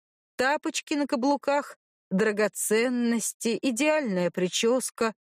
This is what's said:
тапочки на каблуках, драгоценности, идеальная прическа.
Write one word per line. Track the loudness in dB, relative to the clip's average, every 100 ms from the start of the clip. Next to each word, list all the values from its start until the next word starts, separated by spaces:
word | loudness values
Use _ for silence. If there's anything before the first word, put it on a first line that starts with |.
| _ _ _ -2
тапочки | 0 0 -2 -6 -4
на | -2 -2
каблуках, | 0 0 0 2 0 -2 -10 _ _ _
драгоценности, | 0 0 2 0 -2 0 2 2 0 0 0 -2 -4 -2 -2
идеальная | -2 0 2 2 0 0 0
прическа. | 0 -2 0 0 0 -2 -4 -4 -4